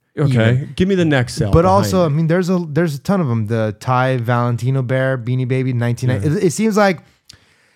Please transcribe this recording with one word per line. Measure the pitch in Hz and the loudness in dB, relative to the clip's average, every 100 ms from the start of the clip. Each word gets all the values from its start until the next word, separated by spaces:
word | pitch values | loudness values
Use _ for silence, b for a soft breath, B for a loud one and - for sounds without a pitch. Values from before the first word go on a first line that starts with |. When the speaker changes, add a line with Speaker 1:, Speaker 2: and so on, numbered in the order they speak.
| _ - | _ -2
Speaker 1:
Okay, | - 123 110 | 0 4 4
Speaker 2:
Even. | 127 147 | 2 -2
Speaker 1:
give | 147 185 | -2 0
me | 190 | 2
the | |
next | 165 139 123 | 2 2 0
sale | - 101 | -2 2
Speaker 2:
But | 156 | 4
Speaker 1:
behind | 185 196 | 4 4
Speaker 2:
also, | 202 190 | 2 2
Speaker 1:
it. | 165 | 2
Speaker 2:
I | |
mean, | 147 160 | 0 0
there's | 175 175 | 0 0
a, | 185 170 | -2 -2
there's | 143 175 143 | -2 -2 -2
a | |
ton | - 196 | -2 0
of | 143 | 0
'em. | 117 107 | -2 -2
The | 117 110 101 | -2 -2 -4
Thai | - 127 131 131 | -2 0 0 0
Valentino | 117 120 120 120 123 135 | 0 0 0 -2 -2 -2
Bear | 123 131 131 131 | -2 -2 -2 -4
Beanie | 113 127 123 | -4 -4 -2
Baby, | 131 131 | -2 -2
nineteen. | 123 120 120 127 | -2 -2 -2 -2
Speaker 1:
Yeah. | 113 | -2
Speaker 2:
It, | 147 180 | -2 0
it | 185 | 0
seems | - 220 208 | 0 0 2
like | 202 147 b b b b b b b | 2 0 b b b b b b b